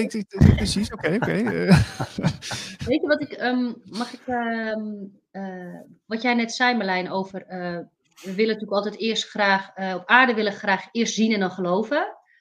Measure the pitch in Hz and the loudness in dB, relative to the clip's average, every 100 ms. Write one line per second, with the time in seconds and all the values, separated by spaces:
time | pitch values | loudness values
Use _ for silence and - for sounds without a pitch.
0 | 220 220 196 196 - - 208 196 214 226 | 2 -2 -6 6 6 6 2 -2 -4 -2
1 | 160 196 - 165 226 170 175 180 - - | 0 0 2 0 0 0 6 6 4 -2
2 | - - - - - - - 196 - 302 | -8 -2 -2 -4 -8 -10 -10 -8 -2 0
3 | 302 294 294 - 240 254 247 - - 196 | 2 0 -2 -4 -2 0 -2 -6 -10 -8
4 | 240 - - 247 233 226 220 220 214 208 | -8 -8 -6 -4 -2 -4 -4 -4 -6 -10
5 | 196 - _ 196 196 185 180 170 - - | -12 -18 _ -12 -10 -10 -12 -16 -20 -20
6 | - 226 247 240 226 - 247 233 190 185 | -10 -2 2 2 0 0 2 2 0 -2
7 | 180 190 190 190 - 185 180 175 - _ | -2 -4 -4 -8 -10 -8 -6 -6 -10 _
8 | _ - 190 190 220 214 208 202 208 202 | _ -16 -8 0 0 0 -2 -2 -2 -2
9 | 226 208 - 220 202 190 - - 190 180 | -2 -2 -4 2 4 4 0 -6 -4 -4
10 | 180 240 254 220 208 202 202 190 - 233 | 4 6 6 4 -2 -2 0 0 -2 -2
11 | 220 - 220 208 185 180 180 185 214 196 | 0 2 2 2 0 0 0 0 2 -2
12 | 403 - _ _ | -2 -6 _ _